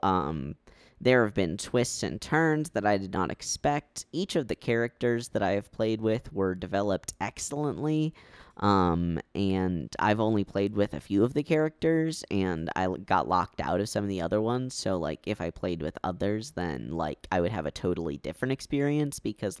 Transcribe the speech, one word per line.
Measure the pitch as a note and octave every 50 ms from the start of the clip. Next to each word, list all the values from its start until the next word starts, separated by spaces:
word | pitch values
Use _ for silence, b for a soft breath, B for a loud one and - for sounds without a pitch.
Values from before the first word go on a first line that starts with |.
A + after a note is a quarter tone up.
| -
Um, | F#2+ F#2 F#2 D2 D2 E2 D2 C2+ C#2+ - - b b b b b b b b -
there | B2 B2+ B2 A2+
have | G#2 G#2
been | G2+ F#2+ E2 D#2+ -
twists | - - - B2 A#2+ - - - -
and | E2 D2 G#2
turns | - - D3 D#3 D#3+ D#3+ D3+ D3+ D3+ -
that | - A2 G2+
I | G#2 G#2 G2
did | G2 F#2
not | F#2+ F#3+ F2+ -
expect. | - - - - - - - D3 C#3+ D3+ - _ _ - - -
Each | - D#3 F#3+ - -
of | F3 C3 G#2+
the | -
characters | - - - A#2 A2+ A#2 B2 - - - A#2+ A#2 A#2 A#2 -
that | - G#2+
I | G#2 F#2 G2
have | G2+ G2 -
played | - - A2+ A2 A2 A2
with | A2 A2 A2 A#2 - -
were | - G2+ F#2+ F#2+ F#2
developed | F#2 F#2 F2 G2 G2 G2+ G#2 F#2+ F2+ - - - -
excellently, | - G#2 - - - - C#3+ D3 D3+ C#3+ G#2+ F2 C#3 D3+ D#3 D#3 D#3 D#3+ B B B B B B B B B -
um, | - G#2 G2+ F#2+ F2+ F2 E2+ E2+ F2 E2+ E2 D2 - _ -
and | E2+ G2+ F#2+ F#2+ F#2+ F#2 F#2 F#2 E2 B1+ - - -
I've | - G#2+ G#2+ G#2+
only | A2 A2 A2 G#2 F#2+
played | - - G2 G2 G2+ G#2
with | G2+ G2+ G#2 -
a | C#2+
few | - - G2 G2+ G#2+
of | B2+ C#3
the | D3
characters, | D3 - E3 D#3 D#3 D#3 D#3 _ - D#3+ E3 D#3+ D#3+ D#3+ D#3+ - - -
and | - G2 F#2+ F#2 F2 D#2+ D#2+ - -
I | - F#2
l-, | F#2 F#2 -
got | G2 - G2+ F2 C#2 B1+
locked | F#2 F2+ F2+ F2+ - -
out | D#2 C#2+ F2 F2+
of | G2+ A2
some | - A2 G#2
of | G2+
the | G2 F2+
other | E2 E2+ G#2+ G#2+
ones, | A2 A2+ B2 B2+ C3 C3 -
so, | - - F#2+ F#2+ F2
like, | D#2+ D#2 D#2 - -
if | - G#2 -
I | F#2 E2+
played | - - - F#2 F2 D#2+
with | D2+ D#2+ - - -
others, | F#2 F2+ F2 - G2+ G#2 A2 A2 -
then, | - - F2+ F2 C#2 B1+ A1+ A#1+
like, | D#2+ E2 D#2+ D2+ C#2 - - -
I | F#2+ F2+
would | E2+ F2+
have | A2 F#2+ D#2
a | D2
totally | - - - F#2 F2 E2+ E2 D#2 C#2+ C#2
different | - - - - - B2+
experience | C3+ - - - D3 C#3 C#3+ C#3+ D3 D3+ D3+ C#3+ C#3+ -
because, | - A2+ G#2 - - G2 F2+ -